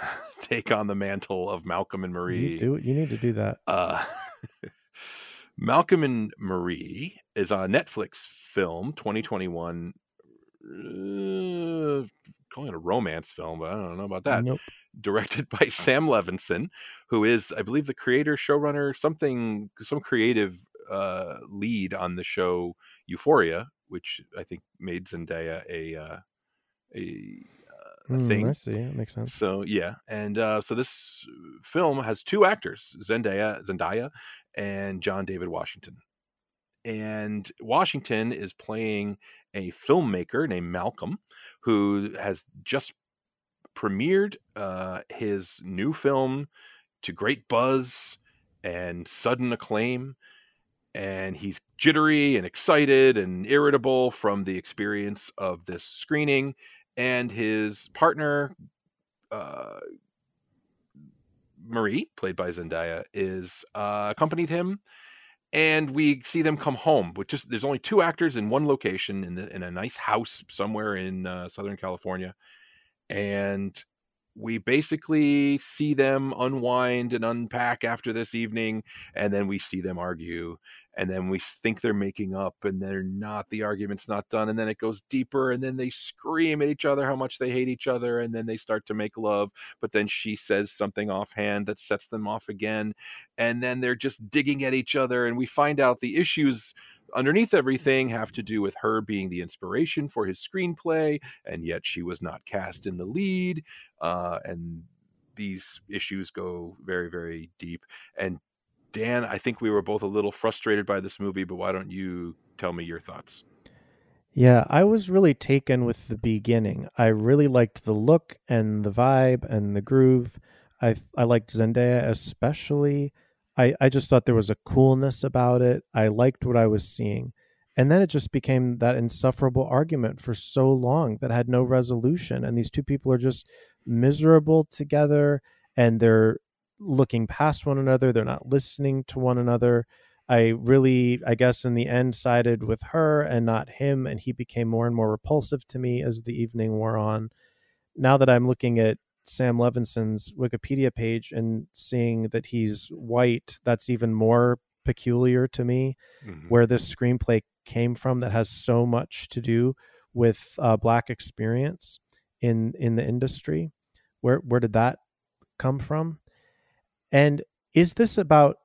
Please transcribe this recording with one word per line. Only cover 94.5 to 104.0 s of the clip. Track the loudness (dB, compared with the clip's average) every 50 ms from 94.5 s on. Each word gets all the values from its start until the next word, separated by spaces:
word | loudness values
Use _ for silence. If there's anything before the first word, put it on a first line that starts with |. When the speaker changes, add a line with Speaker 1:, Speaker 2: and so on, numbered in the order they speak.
| -2 -2 -2
Speaker 1:
at | -2 -2
each | -2 -2 -2 -2 0
other, | 0 0 0 0 0 0
and | -2 -2
we | -4
find | -2 0 0 2 2 4 4
out | 4 4 4 2
the | -2 -2 0 0
issues | 0 0 2 2 2 2 2 0 -6 -14 -18 _ -20 -20 _ _ _ _ -4
underneath | 0 2 4 4 4 4 4 4
everything | 4 4 4 0 0 2 2 4 4 2 0
have | -2 -4 -6 -6
to | -6 -8
do | -6 -4 -2 -2 -2
with | -2 -2 -2
her | -2 0 0 0
being | -2 -2 -4 -4 -4 -4
the | -6 -6
inspiration | -8 -8 -12 -14 -10 -4 -2 -2 -2 -2 -2 -4 -6 -4
for | -4 -4 -4
his | -4 -4 -8
screenplay, | -10 -10 -6 -4 -4 -4 -4 -4 -4 -2 0 0 0 0 -2 -4 -6 -12 -20 -18 -14
and | -12 -10 -8 -6
yet | -6 -6 -6 -6
she | -8 -8 -6
was | -8 -8 -8 -8
not | -10 -10 -10 -12 -12
cast | -10 -8 -8 -8 -8 -12 -12 -10 -10
in | -8 -8
the | -8
lead, | -8 -6 -4 -4 -2 -2 -2 -2 -4 -4 -6 -10 -14 -20 -20 -20 _ _ -8